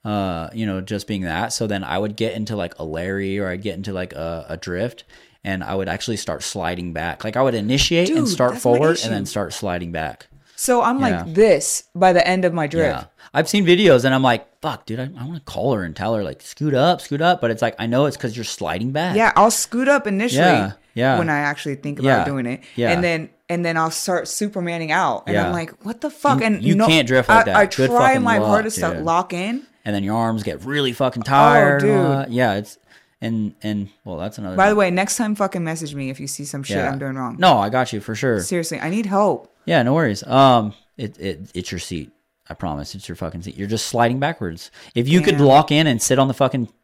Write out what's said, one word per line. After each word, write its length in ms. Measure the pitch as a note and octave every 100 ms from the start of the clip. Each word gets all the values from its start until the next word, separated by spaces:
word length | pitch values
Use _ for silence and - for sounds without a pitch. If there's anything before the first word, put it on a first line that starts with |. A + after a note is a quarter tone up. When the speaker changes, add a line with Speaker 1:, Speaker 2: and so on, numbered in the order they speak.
Speaker 1:
uh, 460 | G#2+ G#2 F#2+ E2+ E2
you 120 | A2+ G#2+
know, 160 | F#2+
just 260 | F#2+ G#2 -
being 140 | G#2
that. 320 | F2+ D#2+ A2+
So 140 | - A2
then 160 | G2
I 140 | F2 F2+
would 180 | G#2+ G#2+
get 180 | A2+
into, 220 | G2 G#2+ G#2
like, 220 | F2 -
a 40 |
Larry 560 | D#2+ D#2+ F#2 G2 G2 G2
or 80 | F#2+
I'd 120 | F#2
get 140 | G#2 F2
into, 180 | G2+
like, 200 | F#2 F2+
a, 320 | C#2+ E2 E2 D2
a 80 | E2
drift. 460 | - F2 A#2+ - - - _ _
And 200 | - F#2+
I 100 | - G2
would 120 | F#2
actually 300 | F#2 - G#2
start 260 | - D2+
sliding 500 | - G#2 E2+ F2+ F2
back. 300 | D#2+ E2 C#2+
Like, 120 | A2 A#2+
I 40 |
would 140 | C3+ A#2
initiate 540 | G#2 C#3 - E3+ F3+
and 80 | D#4+
Speaker 2:
Dude, 80 | B3
Speaker 1:
start 260 | F3 B2
Speaker 2:
that's 120 | B2 B2
my 60 | A#2+
Speaker 1:
forward 140 | D#3
Speaker 2:
issue. 120 | E3+ A2+
Speaker 1:
and 80 | G#2+
then 100 | G2
start 280 | G#2 F2
sliding 380 | - G2+ F2 F2
back. 360 | E2 D#2 - - - _ -
Speaker 2:
So 280 | - A#3+
I'm 160 | A#3+ C4
Speaker 1:
Yeah. 240 | B3+ F3+
Speaker 2:
like 100 | E3+
this 520 | D#3+ G#3+ D3+ - - _ F3
by 180 | F#3
the 140 | F3 F3
end 180 | F#3 F3+
of 80 |
my 140 | E3 D3+
drift. 320 | D#3+ D3+ -
Speaker 1:
Yeah. 40 | - _ -
I've 160 | C3+ D#3
seen 160 | G3+ F3
videos 400 | F3+ G3+ B2+ C3
and 80 |
I'm 80 | C3
like, 240 | C3 A#2 - _
"Fuck, 240 | D#3 A2+ -
dude, 140 | A2+
I, 100 | C3+ -
I 60 | B2+
wanna 140 | E3+
call 340 | - - A#2+
her 80 | A2
and 120 | F2 D#2
tell 180 | G2+
her, 100 | A2
like, 200 | F2+ C2
scoot 320 | - - D3+ C3
up, 260 | D#3+ E3+
scoot 200 | - C#3+
up." 200 | E3+ F3
But 80 | A#2
it's 140 | A2
like, 100 | A#2 -
I 80 | A#2
know 180 | B2 D3
it's 100 | C#3+
'cause 200 | B2 A#2
you're 60 |
sliding 480 | G#2+ - E2 F2+ A#2+
back. 240 | C#3+ F3+ G3
Speaker 2:
Yeah, 160 | A3+ -
I'll 140 | G#3+
scoot 380 | - - A#3 C4
up 180 | C#4+ B3
initially 380 | F#3+ A#3+ C4
Speaker 1:
Yeah, 300 | F3+ C3+ G2 - _
yeah. 240 | A#2 B2+ B2+
Speaker 2:
when 140 | E3
I 80 | D3
actually 360 | D3 D3 D3+ C3+
think 200 | D3 C#3+
about 80 | C3 A#2+
Speaker 1:
Yeah, 60 | D#2+
Speaker 2:
doing 200 | C#3 A#2+
it. 160 | C3 - -
Speaker 1:
yeah. 160 | A#2+
Speaker 2:
And 120 | F3
then, 260 | F3 E3 D#3 _ _
and 160 | F3 E3+
then 100 | E3
I'll 120 | D#3+
start 360 | D#3 - F3+ -
Supermaning 680 | - G#3 G3 F3 E3+ D#3+
out. 320 | E3+ E3 A2 -
And 100 | G#2
I'm 100 | F#2+
Speaker 1:
Yeah. 40 |
Speaker 2:
like, 320 | F3 E3 -
"What 180 | G3+ A#3
the 100 | D4+
fuck?" 300 | D4 D4 C4+
Speaker 1:
You, 40 | A3+
Speaker 2:
And 180 | G#3
Speaker 1:
you 120 | A2+ G3
Speaker 2:
no, 100 | A3
Speaker 1:
can't 220 | D#3+ B2
drift 220 | C3 B2
like 100 | A3
Speaker 2:
I, 40 | D#3
Speaker 1:
that. 100 | C#3+
Speaker 2:
I 100 | G3
Speaker 1:
Good 240 | - C3
Speaker 2:
try 200 | A#3+ B3+
Speaker 1:
fucking 120 | C4
Speaker 2:
my 160 | B3 G#3+
Speaker 1:
luck, 100 | G#3+
Speaker 2:
hardest 300 | G#3 A3 -
to 120 | E3
Speaker 1:
dude. 80 | E3+
Speaker 2:
lock 300 | D#3+ E3+ F3+
in. 300 | F3 G3 B3+ C#4+ _
Speaker 1:
And 120 | - G2+
then 80 |
your 120 | G2 A2
arms 280 | A2+ A2+
get 200 | G#2 -
really 280 | A2 D3 C3+
fucking 300 | A#2 C3 A#2+ A#2+
Speaker 2:
Oh, 0 |
Speaker 1:
tired 560 | C#3 D3 D3 C#3+ C#3+
and 100 | C#3
all 120 | G3
Speaker 2:
dude. 140 | E3+ C#3 C3+
Speaker 1:
that. 40 |
Yeah, 220 | A#2 A#2+
it's, 240 | G2 G#2+ - _ _ _ _
and, 360 | A#2 A2+ G#2 -
and, 260 | G#2+ G#2+ G2 _
well, 140 | - E2
that's 200 | F#2+ -
another 180 | G2 F#3+
Speaker 2:
By 100 | G3+
the 60 |
Speaker 1:
thing. 40 | G#3
Speaker 2:
way, 140 | F#3
next 260 | F3+ G3+ -
time 160 | G#3+
fucking 300 | G#3 G3 F#3+
message 320 | E3 D#3+ D#3 C#3+
me 160 | C3+
if 80 | C3+
you 80 | C#3
see 180 | - C#3+
some 160 | C#3
shit 160 | C3+ -
Speaker 1:
Yeah. 140 | -
Speaker 2:
I'm 80 | C3+
doing 160 | C3+ C3+
wrong. 220 | B2 A#2
Speaker 1:
No, 180 | F3+ B2
I 120 | G2+
got 220 | B2+ B2
you 60 | G#2+
for 140 | -
sure. 280 | G#2+ C3+ G#2+
Speaker 2:
Seriously, 380 | F2+ F3 E3 D#3
I 100 | D#3
need 160 | G3+ G#3
help. 400 | G3 G#3 C3 - _ -
Speaker 1:
Yeah, 180 | E3
no 100 | A#2+
worries. 300 | D3+ C#3+ G2 -
Um, 480 | B2+ C3+ A#2+ G#2+ - _ -
it, 220 | A2 -
it, 320 | F#2+ D#2 G2
it's 180 | F2 F#2
your 60 | F2+
seat. 320 | - F2 C2+ _ _ _ _
I 60 | -
promise. 400 | F2 D2 C#2+ G2
It's 120 | -
your 80 | E2+
fucking 280 | E2 F2
seat. 120 | F2+ B1
You're 120 | G2+
just 180 | A2 -
sliding 340 | A#2+ A#2 B2+
backwards. 520 | C#3+ E3 F2+ E2 - - - -
If 120 | B2
you 140 | F3+
could 160 | D#3 D3+
Speaker 2:
Damn. 80 | C#3
Speaker 1:
lock 260 | C#3 D3+
in 140 | D3+ D#3+
and 160 | A#2
sit 160 | - C3
on 100 | C3+
the 60 |
fucking 340 | B2+ C3 C3 A2+ _